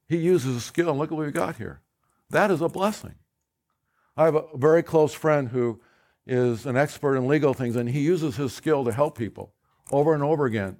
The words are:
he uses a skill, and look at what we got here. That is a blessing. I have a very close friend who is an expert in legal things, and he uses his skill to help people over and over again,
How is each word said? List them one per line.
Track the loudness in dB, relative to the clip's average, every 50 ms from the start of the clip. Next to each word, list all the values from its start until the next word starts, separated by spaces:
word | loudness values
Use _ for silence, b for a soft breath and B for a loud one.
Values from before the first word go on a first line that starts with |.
| _ _
he | -4 -2
uses | 2 2 2 2 2 -2 -4
a | -4
skill, | -6 -6 -4 -2 0 0
and | 0 -2
look | -2 -4
at | -4 -6
what | -6
we | -4
got | -4 -4 -4 -4 -6 -10
here. | -12 -14 -14 -16 _ _ _ _ _ _ _ _ _ _
That | 0 2 2 2
is | 2 0
a | 0 -2
blessing. | -2 0 -2 -2 -2 -4 -12 -18 -18 _ _ _ _ _ _ _ _ _ _ _ _ _ _ _ _ _ _ _ _ 2
I | 2
have | 4 4
a | 2 -2 -2 -6
very | 2 4 6 6 6 4
close | 4 4 4 4 4 0
friend | -2 0 2 2 2 0 -2
who | -2 0 0 0 -2 -6 b b b b b b b b b
is | -2 0 2 2 2 0 -2 -4
an | -2 0 0
expert | 0 0 -2 -4 -2 0 0
in | 0 2 2
legal | 2 2 2 2 0
things, | 0 -4 -4 -2
and | -2 -2 -2
he | -2 0
uses | 0 0 0 0 0 -4 -4 -4
his | -4 -6 -6
skill | -6 -2 0 0 0 0
to | -2
help | 0 0 0 -2 -2 -6
people | -8 -8 -8 -12 -16 -18 _ _ _ _ _ _ _ -2
over | 0 2 2 2 2
and | 2 2
over | 0 0 0 0
again, | -2 -2 -2 -4 -6 -8 -12